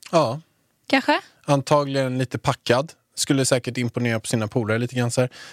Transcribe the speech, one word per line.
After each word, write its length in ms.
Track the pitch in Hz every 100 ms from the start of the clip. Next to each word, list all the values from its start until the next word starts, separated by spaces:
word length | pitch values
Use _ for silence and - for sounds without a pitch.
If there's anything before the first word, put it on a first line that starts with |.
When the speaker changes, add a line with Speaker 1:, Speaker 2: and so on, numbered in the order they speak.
| -
Speaker 1:
Ja. 300 | 170 123 143 - _ _ _ _
Speaker 2:
Kanske? 340 | 269 277 330 - _
Speaker 1:
Antagligen 720 | - 143 - 147 139 135 131 127
lite 200 | 127 -
packad. 540 | - 127 - 120 160 - _
Skulle 300 | - - 139
säkert 340 | 131 131 127 120
imponera 420 | 120 - 120 113
på 60 | -
sina 220 | 117 107
polare 300 | 131 107 110
lite 160 | 120
grann 160 | 127 120
så 100 | -
här. 100 | 127 - -